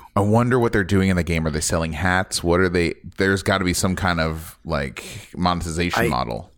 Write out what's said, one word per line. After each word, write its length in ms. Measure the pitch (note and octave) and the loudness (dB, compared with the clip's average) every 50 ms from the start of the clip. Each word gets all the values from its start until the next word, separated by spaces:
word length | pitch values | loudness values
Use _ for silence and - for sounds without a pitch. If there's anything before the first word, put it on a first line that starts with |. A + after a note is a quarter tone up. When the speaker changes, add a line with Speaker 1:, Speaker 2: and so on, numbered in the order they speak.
| - - _ | -20 -4 _
Speaker 1:
I 40 | G2+ | 0
wonder 380 | G2+ G#2 G#2+ A#2 A#2+ B2 B2+ B2+ | 2 4 4 4 4 4 2 2
what 140 | A#2 A#2 | 2 2
they're 120 | - G#2+ F#2+ | 2 0 0
doing 260 | E2 G2+ F#2+ F#2 F#2+ | 2 2 4 4 4
in 60 | F#2 | 2
the 80 | F2+ E2 | 2 0
game. 200 | E2+ E2+ D#2+ D#2+ | 0 0 0 0
Are 40 | D#2+ | -2
they 100 | C#2+ D2+ | -2 -2
selling 320 | - - F2+ E2 E2 D#2+ | -2 -2 -2 -2 -2 -2
hats? 500 | D#2+ D2+ F#2+ F#2 F2+ F#2 F#2+ - - - | -4 -2 0 0 2 0 0 -2 -6 -2
What 180 | - E2+ E2+ F2+ | 0 2 2 4
are 80 | F#2+ F2+ | 2 2
they? 260 | F#2 F2+ E2+ D#2+ - - - F2+ - - | 2 2 0 0 -2 -6 -12 -16 -4 0
There's 240 | F#2+ F#2+ G2 F#2 | 2 2 2 0
gotta 220 | - G#2 G2 F#2+ F#2 | 0 0 0 2 0
be 100 | F2+ F2 | 0 0
some 200 | - - F#2+ F2+ | 0 0 -2 -2
kind 240 | E2 - F2+ E2+ E2 | 0 0 0 0 0
of, 380 | D#2+ D#2+ D#2+ D#2+ D#2 - - _ - | 0 -2 -4 -6 -10 -14 -18 _ -8
like, 640 | D#2+ D#2+ C#2+ C#2+ C2 A#1+ - - - - - - - - | -4 -4 -4 -4 -6 -8 -12 -14 -14 -14 -16 -16 -14 -6
monetization 680 | - F#2 F2+ F2 E2+ D#2+ E2+ D#2 E2+ F2 F2 - A#2 A#2 | -2 0 0 0 0 -4 -4 -4 -2 -2 -2 0 0 0
Speaker 2:
I 40 | A#2+ | 0
Speaker 1:
model. 420 | C#2 B1 B1+ A#1 A1+ G#1+ - - _ | -2 -2 -4 -6 -8 -10 -12 -16 _